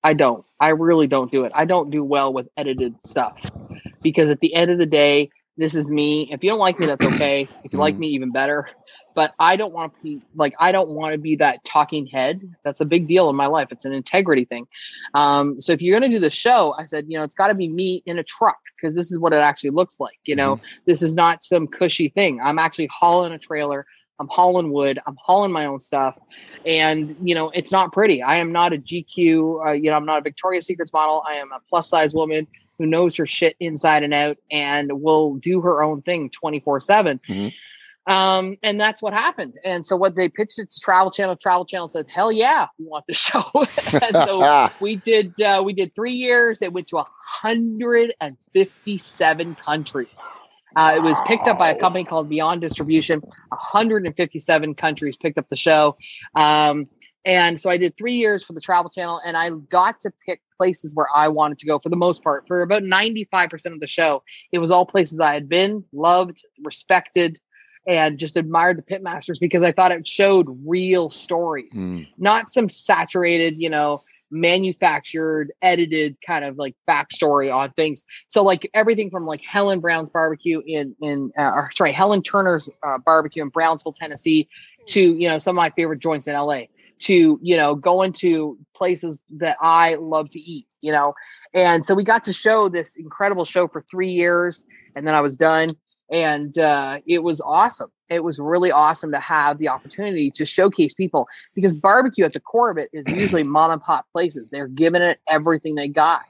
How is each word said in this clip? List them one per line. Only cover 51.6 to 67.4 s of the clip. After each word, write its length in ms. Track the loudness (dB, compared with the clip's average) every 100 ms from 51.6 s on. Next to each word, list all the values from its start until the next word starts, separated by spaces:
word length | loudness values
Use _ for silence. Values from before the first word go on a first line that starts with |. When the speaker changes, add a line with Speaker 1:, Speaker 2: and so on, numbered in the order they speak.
| 2
Speaker 1:
a 80 | 2
company 260 | 0 -2
called 240 | -4 -6 -4
Beyond 320 | -2 -2 -2
Distribution. 600 | -6 -8 0 0 2 -4 -4 -20 _
A 40 | -12
hundred 500 | -2 0 2 0 -2
and 100 | -4
fifty-seven 580 | -6 -4 0 0 0 -4
countries 400 | -4 -2 -6 -4
picked 200 | -4 -4
up 120 | -6
the 80 | -2
show. 400 | 2 4 4 0 -18 -20 -4 2
Um, 500 | 4 4 2 0 -8 _ _ _
and 360 | 0 2 2 0
so 80 | -2
I 80 | 0
did 200 | 0 -2
three 180 | -4
years 300 | 0 0 0
for 80 | -6
the 60 | -14
Travel 280 | 0 0 0
Channel, 300 | -8 -8 -6
and 120 | -4 -4
I 140 | -4 -6 0
got 320 | 2 2 -2
to 100 | -12 _ -10
pick 140 | -10 _ _
places 380 | -2 -2 -8
where 140 | -2 2
I 140 | 4 2
wanted 300 | 2 -2 -2
to 80 | -2
go 120 | -2
for 100 | -2
the 60 | 0
most 260 | 0 0
part. 200 | -2 -4 _
For 140 | -2
about 200 | 0 0
ninety-five 640 | 2 0 0 -4 -4 -2 -2
percent 240 | -4 -12
of 60 | -12
the 80 | -8
show, 340 | 0 0 0 _ -20 _
it 60 | -4
was 120 | 2
all 160 | 2 4
places 340 | 0 0 0
I 140 | 0
had 140 | 0 -2
been, 360 | 0 0 -2 -10
loved, 500 | -2 2 2 0 -8 _ _
respected, 800 | -14 -14 0 0 2 0 0 -4